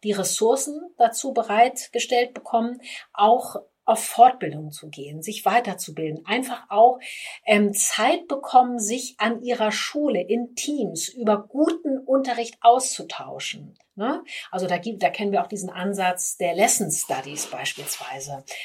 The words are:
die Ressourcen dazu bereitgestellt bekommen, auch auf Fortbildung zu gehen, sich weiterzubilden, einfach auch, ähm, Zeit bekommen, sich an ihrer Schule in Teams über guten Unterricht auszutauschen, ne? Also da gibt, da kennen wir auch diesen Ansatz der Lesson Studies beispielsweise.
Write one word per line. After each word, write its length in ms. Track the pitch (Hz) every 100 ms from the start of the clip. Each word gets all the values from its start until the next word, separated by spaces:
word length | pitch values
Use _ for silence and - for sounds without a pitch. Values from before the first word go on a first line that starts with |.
die 80 | 214
Ressourcen 680 | 190 180 - 220 269 294 294 349 -
dazu 360 | 233 233 277
bereitgestellt 1000 | 254 220 208 247 262 - 240 - 240 247
bekommen, 460 | - - 226 233 247 - - -
auch 440 | - 208 240 - - - _
auf 200 | - 220
Fortbildung 680 | - - 247 254 165 147 156
zu 180 | - 156
gehen, 320 | 147 143 151
sich 240 | 156 208
weiterzubilden, 800 | 196 226 233 180 - 156 156 160
einfach 420 | 190 233 254 240 -
auch, 320 | 202 233 247 - - - -
ähm, 280 | - 208 202
Zeit 560 | 202 - - 233 349 -
bekommen, 500 | 277 - 254 247 240
sich 380 | 208 254 - -
an 240 | 214 233
ihrer 300 | 240 226 214
Schule 500 | 214 - 294 294 196
in 320 | 180 233 240
Teams 540 | - - 294 196 - -
über 400 | 254 220 202 -
guten 500 | 269 320 330 294 269
Unterricht 600 | - 269 262 233 233 -
auszutauschen, 1160 | 233 247 - - 170 - 131 135 - - 147 _ _ -
ne? 260 | 226 311 - - -
Also 160 | 185 180
da 100 | 175
gibt, 240 | 220 220
da 80 | -
kennen 220 | - 202
wir 100 | 196
auch 60 | -
diesen 220 | 208 180
Ansatz 680 | 180 190 202 185 180 - -
der 180 | 175
Lesson 340 | 170 226 - 175
Studies 540 | - - - 139 147 -
beispielsweise. 1000 | 127 127 - 143 - - 135 143 135 - -